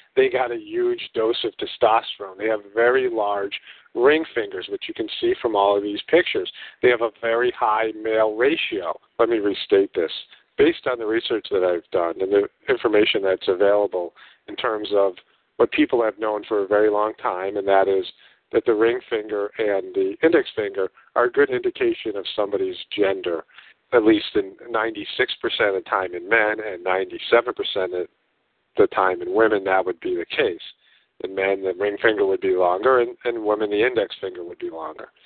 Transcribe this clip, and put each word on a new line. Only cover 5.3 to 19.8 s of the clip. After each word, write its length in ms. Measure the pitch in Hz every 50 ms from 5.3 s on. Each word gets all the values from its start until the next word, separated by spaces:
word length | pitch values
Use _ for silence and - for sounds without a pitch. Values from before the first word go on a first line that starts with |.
| - -
from 140 | - 120 107
all 200 | 101 101 101 101
of 80 | 101 101
these 160 | 104 101 98 - -
pictures. 420 | - 175 175 - - - - - - - - - - _
They 80 | - 123
have 120 | 123 110
a 100 | 117 113 - -
very 320 | - 117 113 117 123 123
high 400 | - - 123 110 107 113 113 113 107 110
male 340 | 107 113 110 110 110 107 107
ratio. 640 | 110 123 143 165 165 - - 117 98 87 82 82 - _ _ _ -
Let 80 | 117 117
me 100 | 117 110
restate 540 | 101 101 95 - - - 104 98 98 - -
this. 180 | 92 82 78 - - - _ - - _ _ _ -
Based 300 | 139 165 165 - - 139
on 80 | 127 117
the 80 | 113
research 420 | 107 110 117 - - 120 107 - -
that 120 | 107 95 90
I've 260 | 90 87 85 - _
done 300 | - 92 85 85 82 92
and 100 | 95 95
the 160 | 101 101 101 - _ _ _ -
information 520 | 131 117 - 117 104 104 107 120 - 107
that's 260 | 98 95 92 - - -
available 680 | 95 87 101 98 101 104 104 95 - 90 87 82 - _ - - _ _ _ -
in 80 | 104
terms 320 | - - 123 110 107 107 101 104
of 180 | 101 98 98 90 - - _ _ _ _ _ _ -
what 140 | 123 117
people 300 | - - 151 - - 117 113
have 140 | 110 101 104
known 260 | 110 107 107 104 104 -
for 160 | 110 104 98
a 40 | 92
very 220 | 104 104 107 107
long 240 | 104 104 107 107 113 -
time, 360 | - 120 95 90 92 98 104 104
and 100 | 98 98
that 200 | 98 98 95 95
is 180 | 98 95 90 - - _ _ _ _ _ _ _ -
that 120 | 113 -
the 80 | - 113
ring 260 | 104 113 117 120 127 - -
finger 400 | 117 110 104 107 107 104 101 101 - -
and 360 | 110 104 101 95